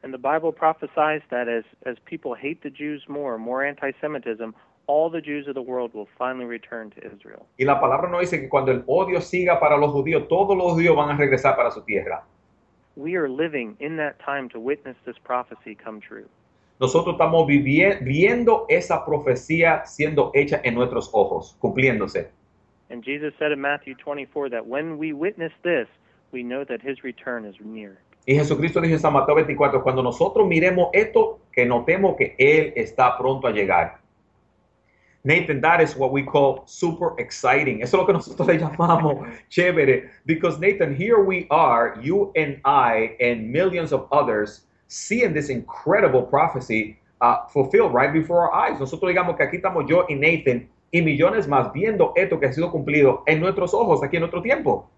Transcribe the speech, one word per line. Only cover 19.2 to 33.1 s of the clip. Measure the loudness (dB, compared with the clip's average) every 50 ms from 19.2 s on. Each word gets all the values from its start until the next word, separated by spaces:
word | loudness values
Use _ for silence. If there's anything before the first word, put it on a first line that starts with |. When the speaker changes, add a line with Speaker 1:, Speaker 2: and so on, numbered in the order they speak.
| 0 0 -2 -2 -2 -4 0 2 4 2 2 0 -4
Speaker 2:
siendo | -12 -6 -4 -4 0 2 0 0 2 2
hecha | 0 2 2 -2 -2 -2
en | -2 0
nuestros | 0 -2 -2 -2 -6 -6 -2 0
ojos, | 0 2 2 0 -6 -8 -12 _ _
cumpliéndose. | -6 -4 0 2 2 2 2 0 -4 -4 -4 -8 -8 -8 _ _ _ _ _ _ _ _ _ _ _ _
Speaker 1:
And | -18 -14 -10
Jesus | -10 -8 -6 -8 -10 -6 _
said | -2 -2
in | -2 -2
Matthew | -2 -4 -4 -4 _ -16 -20
twenty-four | _ -12 -10 -10 -10 -10 _ _ -8 -6 -6
that | -6 -8 -8
when | -6 -8 -6 -6 -6 -8
we | -8 -8 -8 -6
witness | -6 -6 -6 -6 -6 -10 -10 _ _ _
this, | -2 -2 -2 -4 -6 _ _ _ _ _ _ _ _
we | -12 -10 -8
know | -8 -8 -8 -8
that | -8 -10 -10
his | -8 -10 -10 -10 -12
return | -14 -14 -12 -10 -10 -10 -8 -10
is | -14 -18 _
near. | -18 -16 -16 -16 -16 -18 -20 _ _ _ _ _ _
Speaker 2:
Y | 2 2
Jesucristo | 2 2 0 0 -2 -2 -2 0 0
dijo | 2 2 2
en | 2
San | 2 2 2
Mateo | 4 4 4 4
veinticuatro, | 4 4 2 0 0 0 2 2 2 0
"Cuando | 0 0 0
nosotros | -2 -2 0 0 -2 0 4 2 4
miremos | 4 4 4 4 4 4 2 0 2 4
esto, | 2 2 4 4 2 2 2 0 -10 _ _
que | 0 0 2
notemos | 2 2 0 2 0 0 2 2 0 2
que | 0 -2 -4 2
Él | 4 6 6 6 6 4 2 -2
está | -6 -6 -4 0 2 2 2